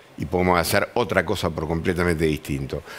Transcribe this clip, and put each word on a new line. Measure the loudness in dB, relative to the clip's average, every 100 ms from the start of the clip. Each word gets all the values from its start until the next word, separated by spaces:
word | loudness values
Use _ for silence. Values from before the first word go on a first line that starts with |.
| -16 -10
y | -2
podemos | 2 4 4
hacer | 4 0 0
otra | -2 0 0 0
cosa | -2 -2
por | -2 -2
completamente | -2 0 0 2 2 2
distinto. | 0 -2 -4 -4 -8 -10